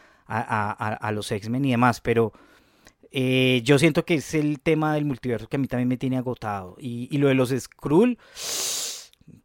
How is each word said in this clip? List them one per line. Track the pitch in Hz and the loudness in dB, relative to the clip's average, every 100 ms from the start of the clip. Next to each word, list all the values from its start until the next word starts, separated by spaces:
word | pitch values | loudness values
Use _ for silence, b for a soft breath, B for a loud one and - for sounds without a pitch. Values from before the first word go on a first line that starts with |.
| b b - | b b -6
a, | 107 | -6
a, | 120 110 104 | -2 -2 -2
a, | 101 110 | -4 -6
a | 113 107 | -4 -4
los | 104 - | -4 -4
X-Men | 107 110 123 139 | -6 -4 -2 0
y | |
demás, | 117 123 - | 2 2 2
pero, | 123 117 110 b b b b b b b _ | 0 2 0 b b b b b b b _
eh, | 139 127 131 127 127 | -2 2 2 4 2
yo | 117 143 | 4 4
siento | 165 156 - | 6 2 0
que | 143 | -2
es | - 156 | 0 -2
el | 151 151 | -2 -2
tema | 165 156 156 | 0 0 0
del | 151 147 | 0 -2
multiverso | 123 123 113 110 | -4 -4 -6 -4
que | 139 | -4
a | |
mí | 127 | -2
también | 123 123 | -2 -2
me | 127 | -2
tiene | 131 131 | -2 -2
agotado, | 123 117 110 104 - - | -4 -6 -6 -8 -10 -12
y, | 131 120 127 | -10 -10 -4
y | 143 | 2
lo | 139 | 4
de | 131 | 4
los | 123 | 2
Skrull, | 131 - _ 139 160 247 233 B B B B B B B B B _ - - | -2 -6 _ 2 4 4 2 B B B B B B B B B _ -20 -20